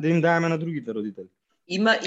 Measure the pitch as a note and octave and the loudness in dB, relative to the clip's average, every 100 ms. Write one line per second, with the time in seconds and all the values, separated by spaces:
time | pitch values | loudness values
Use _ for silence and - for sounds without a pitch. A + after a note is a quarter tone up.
0 | D#3 E3+ E3 E3+ E3 D#3+ E3 D3 A#2 G#2+ | 0 2 4 2 2 -2 -4 -6 -6 -6
1 | G#2 F#2+ F#2+ _ _ _ - F#3+ A3 - | -6 -10 -18 _ _ _ -8 0 2 2